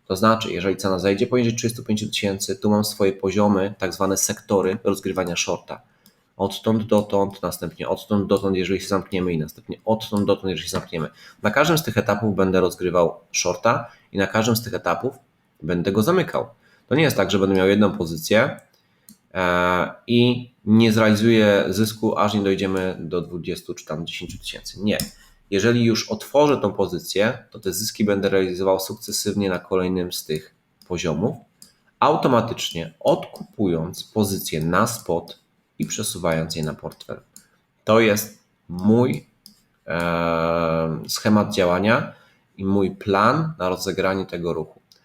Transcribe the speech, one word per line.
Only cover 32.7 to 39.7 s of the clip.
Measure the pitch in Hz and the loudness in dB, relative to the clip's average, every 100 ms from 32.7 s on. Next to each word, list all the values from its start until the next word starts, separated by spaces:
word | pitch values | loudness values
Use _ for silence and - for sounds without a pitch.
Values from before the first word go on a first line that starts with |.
| 85 80 - | -8 -10 -4
odkupując | 131 170 - - - - 98 82 82 85 | 0 0 -2 -16 -18 -4 0 0 -4 -10
pozycję | - 110 101 92 - 80 | -8 -2 0 -2 -4 -4
na | 78 90 117 | 0 2 0
spot | - - 85 - - _ _ _ _ | -2 -4 -4 -4 -16 _ _ _ _
i | 107 | -8
przesuwając | - 107 90 85 80 80 82 | -6 -6 -4 -2 -2 -2 -4
je | |
na | 78 | -6
portfel. | 71 76 - - - _ - _ _ _ _ | -8 -12 -14 -14 -14 _ -20 _ _ _ _
To | - 113 | 2 4
jest | 110 104 - - _ _ _ | 6 2 -2 -12 _ _ _
mój, | 90 98 117 127 151 - _ - _ _ | -2 2 4 4 -2 -8 _ -20 _ _